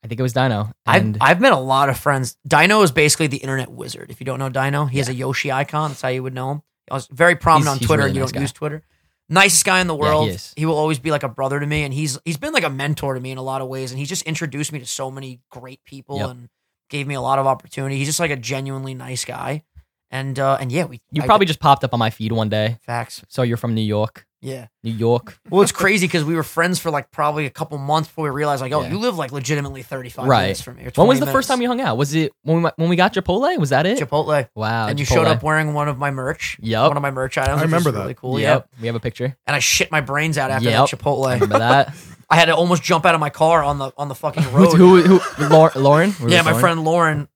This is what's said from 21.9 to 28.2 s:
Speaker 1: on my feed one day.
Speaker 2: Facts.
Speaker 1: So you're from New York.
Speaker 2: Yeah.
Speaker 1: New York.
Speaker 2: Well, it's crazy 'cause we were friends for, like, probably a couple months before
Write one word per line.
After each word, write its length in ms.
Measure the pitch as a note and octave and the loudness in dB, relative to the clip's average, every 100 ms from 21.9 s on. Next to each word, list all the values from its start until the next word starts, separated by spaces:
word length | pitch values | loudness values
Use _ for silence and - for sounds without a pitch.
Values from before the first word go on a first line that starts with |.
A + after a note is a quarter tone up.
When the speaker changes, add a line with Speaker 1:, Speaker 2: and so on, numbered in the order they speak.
Speaker 1:
on 60 | A#2+ | 0
my 120 | A2+ | -2
feed 200 | - A2 | -2 -4
one 160 | A#2 G#2+ | -2 -2
day. 280 | G#2+ G#2+ A#2 | 0 -2 -4
Speaker 2:
Facts. 400 | - A#2+ A#2 - _ | -8 -8 -8 -14 _
Speaker 1:
So 140 | - | -4
you're 160 | B2 A#2 | -2 -2
from 160 | A#2+ | -2
New 80 | A2 | -2
York. 460 | G#2+ G#2 A2 - _ _ | -2 -2 -2 -6 _ _
Speaker 2:
Yeah. 280 | C3 C3 A2 _ | -14 -14 -16 _
Speaker 1:
New 80 | A2+ | -10
York. 480 | A2+ A2+ A#2+ - - - | -2 0 0 -2 -20 -2
Speaker 2:
Well, 140 | F3+ | 2
it's 80 | G3 | 2
crazy 360 | - F#3 G#3 F3+ | 2 0 2 2
'cause 160 | F3 | 0
we 120 | D3 E3 | -2 -2
were 80 | |
friends 340 | D3+ - F3 F3 | -4 -2 -2 -2
for, 140 | E3+ | -2
like, 180 | D3 C3+ | -4 -6
probably 380 | - D3 D3+ C#3+ | -4 -2 -2 -6
a 20 | |
couple 300 | - D#3+ D3 | -6 -10 -8
months 280 | C#3 D3+ D#3 | -2 -2 -2
before 160 | - | -6